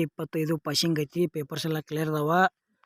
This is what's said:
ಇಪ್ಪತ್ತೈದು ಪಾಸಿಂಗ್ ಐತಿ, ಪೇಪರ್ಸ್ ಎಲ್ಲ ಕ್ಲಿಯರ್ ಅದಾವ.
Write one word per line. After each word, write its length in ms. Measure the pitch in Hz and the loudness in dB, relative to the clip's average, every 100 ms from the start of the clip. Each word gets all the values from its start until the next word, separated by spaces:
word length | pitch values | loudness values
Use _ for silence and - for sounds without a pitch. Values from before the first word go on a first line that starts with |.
ಇಪ್ಪತ್ತೈದು 540 | 156 - 156 160 156 160 | 2 -4 -6 -4 -2 -2
ಪಾಸಿಂಗ್ 420 | - 143 170 156 | -2 0 2 0
ಐತಿ, 220 | 147 170 175 | -2 0 -2
ಪೇಪರ್ಸ್ 400 | 160 143 151 160 | -2 -6 -6 -4
ಎಲ್ಲ 140 | 156 | -4
ಕ್ಲಿಯರ್ 280 | - 156 156 | -4 -4 -2
ಅದಾವ. 220 | 156 147 175 185 - _ _ | 0 2 4 4 0 _ _